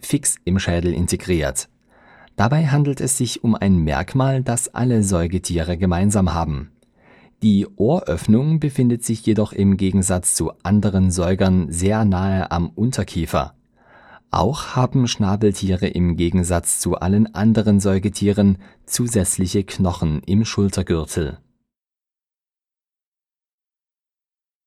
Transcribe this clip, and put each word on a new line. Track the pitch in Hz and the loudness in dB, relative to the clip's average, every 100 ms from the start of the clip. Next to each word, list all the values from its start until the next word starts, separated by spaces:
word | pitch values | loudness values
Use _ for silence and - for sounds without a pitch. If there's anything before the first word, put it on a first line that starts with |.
fix | - 143 - - | -4 -2 -2 -4
im | - 95 | -2 0
Schädel | - 85 87 | 0 0 0
integriert. | 85 87 90 - 85 69 67 - _ _ _ _ - - - | 0 -2 -2 -2 -2 -2 -4 -10 _ _ _ _ -20 -12 -2
Dabei | 110 151 156 | 0 2 2
handelt | 143 143 135 | 2 0 -2
es | 139 - | -4 -2
sich | 120 - | -4 -2
um | 117 110 | -2 0
ein | 98 90 | 2 2
Merkmal, | 78 71 87 135 135 135 | 2 -2 -2 0 0 0
das | 131 117 - | -2 -4 -4
alle | - 123 113 | -2 0 2
Säugetiere | 98 90 85 90 - 85 80 85 | 2 0 0 -2 -2 -2 -2 0
gemeinsam | 92 85 101 101 90 | 0 2 2 2 0
haben. | 82 78 69 71 _ _ _ _ _ _ _ | 0 -2 -4 -10 _ _ _ _ _ _ _
Die | 110 98 101 - | 2 2 0 -2
Ohröffnung | 107 175 - 82 - 110 147 160 | 0 0 -2 -2 2 2 2 0
befindet | 151 131 123 120 - | 0 0 0 0 -4
sich | 113 - | -2 0
jedoch | 107 104 | 0 0
im | - 98 98 | 0 2 2
Gegensatz | 95 98 90 90 - - | 2 0 0 -2 -2 -2
zu | 80 - | -4 -4
anderen | 87 104 101 92 92 | 0 2 2 2 2
Säugern | 87 87 95 95 92 76 | 2 0 2 2 2 0
sehr | 85 95 110 | -2 0 2
nahe | 107 92 98 95 - | 2 2 0 -2 -2
am | 85 85 | -2 -4
Unterkiefer. | - 113 131 92 85 80 82 65 - _ _ _ - - - _ | -2 -2 -2 -4 -4 -2 -2 -4 -8 _ _ _ -20 -20 -20 _
Auch | - 92 - - 127 | -2 0 -2 -6 -2
haben | 127 139 120 | 0 0 0
Schnabeltiere | - 101 104 107 98 98 92 98 | 0 -2 0 0 0 -2 -2 -2
im | 87 87 82 | 0 0 0
Gegensatz | 85 92 85 87 - - | 0 0 0 -2 -2 -4
zu | 90 85 | -2 -2
allen | 90 101 110 | 0 2 2
anderen | - 214 220 214 202 | 2 2 2 4 2
Säugetieren | 95 - 98 - 101 101 98 95 - _ - | 2 0 -2 0 0 4 2 2 -4 _ -8
zusätzliche | - 120 110 92 - 92 104 | -4 -2 0 0 -2 -2 -2
Knochen | 95 - 92 90 82 76 - | -2 -2 -2 0 -2 -2 0
im | 98 | 0
Schultergürtel. | 117 - 98 95 90 85 76 - 73 - _ _ _ _ _ _ _ _ _ _ _ _ _ _ _ _ _ _ _ _ _ _ _ _ _ _ _ _ _ _ _ _ | 0 0 0 0 -2 -2 -2 -4 -4 -6 _ _ _ _ _ _ _ _ _ _ _ _ _ _ _ _ _ _ _ _ _ _ _ _ _ _ _ _ _ _ _ _